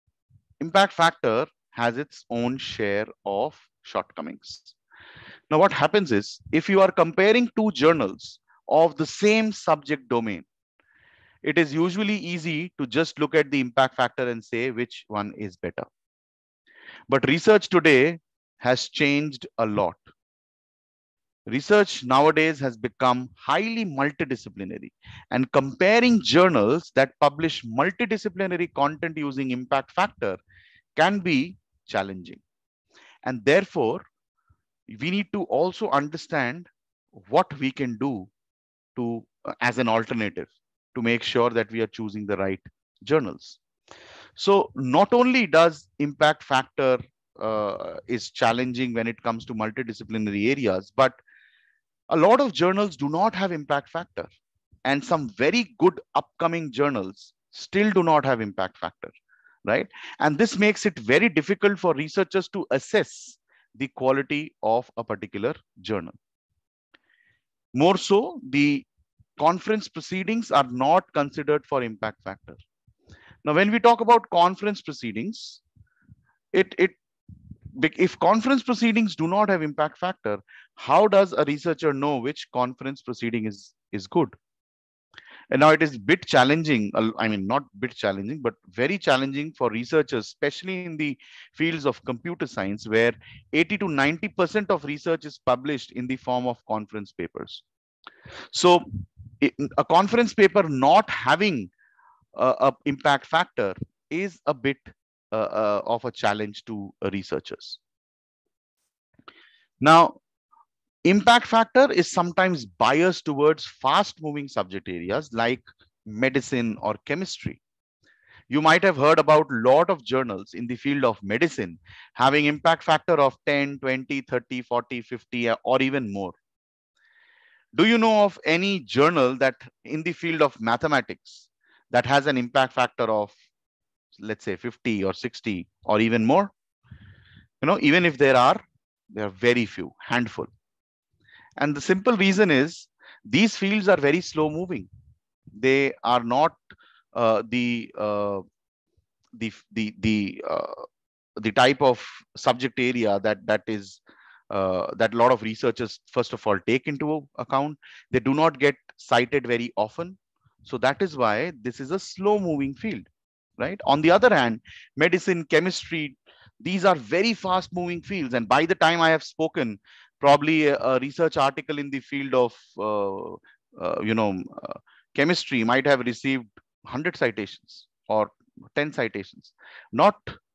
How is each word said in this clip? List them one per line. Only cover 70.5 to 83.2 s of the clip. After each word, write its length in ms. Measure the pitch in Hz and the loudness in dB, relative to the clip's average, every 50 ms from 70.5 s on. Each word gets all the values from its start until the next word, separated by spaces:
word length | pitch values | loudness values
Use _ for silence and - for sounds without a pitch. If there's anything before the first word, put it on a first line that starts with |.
are 160 | - 139 135 127 | 2 2 2 2
not 340 | 123 123 131 143 165 185 185 _ _ | -2 -4 0 2 2 2 0 _ _
considered 520 | 156 143 143 - 156 147 139 147 151 - | -4 -4 -4 -6 -8 -4 -2 -2 -2 -2
for 180 | _ 147 135 123 | _ -4 -4 -4
impact 380 | 117 110 107 - 107 104 - _ | -4 -6 -8 -8 -8 -8 -10 _
factor. 320 | 104 98 - _ - 69 - - _ _ _ _ _ _ _ _ _ - _ _ - - _ _ | -14 -14 -14 _ -20 -20 -20 -20 _ _ _ _ _ _ _ _ _ -20 _ _ -20 -20 _ _
Now, 100 | 147 151 | 0 2
when 160 | 165 196 208 | 2 4 4
we 80 | 214 233 | 2 4
talk 220 | 196 233 233 226 | 6 6 4 4
about 280 | 226 214 240 226 - - | 4 4 4 4 4 2
conference 520 | - 175 170 180 185 - - 208 208 196 - | 2 4 4 4 2 -2 -4 -6 -6 -6 -10
proceedings, 800 | - 143 - - 117 104 113 123 196 226 - - - - - _ _ _ _ _ _ _ _ _ _ - _ _ _ _ _ _ _ - | -14 -14 -10 -10 -8 -8 -6 -8 -8 -10 -12 -16 -20 -20 -20 _ _ _ _ _ _ _ _ _ _ -20 _ _ _ _ _ _ _ 0
it, 220 | 180 190 - - - | 0 0 0 0 0
it, 120 | 180 185 - _ _ _ _ _ _ - - - - - - - _ - - | 0 0 0 _ _ _ _ _ _ -20 -20 -20 -20 -20 -20 -20 _ -20 -6
bec-, 240 | - - 156 - - | -2 -2 -2 0 2
if 200 | 185 180 - - | 0 0 0 0
conference 440 | 165 170 208 226 208 254 277 262 - | 2 2 2 2 2 0 0 0 0
proceedings 520 | - 240 - 233 233 214 226 226 202 160 | -2 -2 0 0 0 2 2 0 -2 -2
do 120 | - 160 165 | -4 -4 -2
not 200 | 185 202 214 202 | 0 0 0 0
have 140 | 196 175 156 | 0 -2 -2
impact 360 | 151 143 156 151 151 - _ | -4 -2 -4 -4 -4 -4 _
factor, 420 | - 180 190 - _ 110 104 98 - _ - - - _ _ | -8 -8 -8 -6 _ -6 -6 -6 -8 _ -20 -20 -20 _ _
how 320 | - - - 139 170 208 | -18 -2 2 4 4 4
does 260 | 214 196 196 196 180 147 | 6 6 4 4 4 2
a 120 | - 151 | 0 0
researcher 480 | 139 147 147 - 175 160 - - 156 139 | 0 -2 -4 -2 -4 -4 0 0 -2 -2
know 260 | 135 143 147 147 127 | 0 -2 -2 -2 -2
which 300 | 117 131 156 - - - - | -4 -4 -6 -8 -12 -10 -4
conference 500 | 127 123 123 127 - 123 131 139 131 _ | -4 -4 -4 -6 -8 -10 -12 -12 -10 _
proceeding 440 | - 120 - | -12 -10 -6